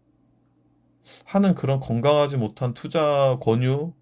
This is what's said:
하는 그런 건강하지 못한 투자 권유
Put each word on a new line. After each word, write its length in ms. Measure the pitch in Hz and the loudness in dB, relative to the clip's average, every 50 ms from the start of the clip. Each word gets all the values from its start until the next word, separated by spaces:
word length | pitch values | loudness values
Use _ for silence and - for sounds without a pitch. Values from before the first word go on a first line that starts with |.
| _ _ _ _ _ _ _ _ _ _ _ _ _ _ _ _ _ _ _ _ _ - - - - | _ _ _ _ _ _ _ _ _ _ _ _ _ _ _ _ _ _ _ _ _ -20 -20 -20 -12
하는 300 | - - 196 202 196 175 | -2 0 2 2 2 2
그런 260 | - - 131 139 135 | 0 0 -2 -2 -2
건강하지 560 | 135 - 120 113 117 143 147 147 147 143 139 | -2 -2 -2 0 2 2 4 4 2 0 0
못한 380 | 131 110 101 - - 131 123 113 | -2 -2 -4 -4 -4 -6 -6 -6
투자 640 | - - 147 - 170 151 147 147 139 139 135 127 127 | -6 -10 -6 -2 0 0 2 2 2 2 2 0 0
권유 520 | - 113 113 117 127 127 135 139 151 170 - _ | 0 0 2 2 2 0 0 -2 -4 -6 -10 _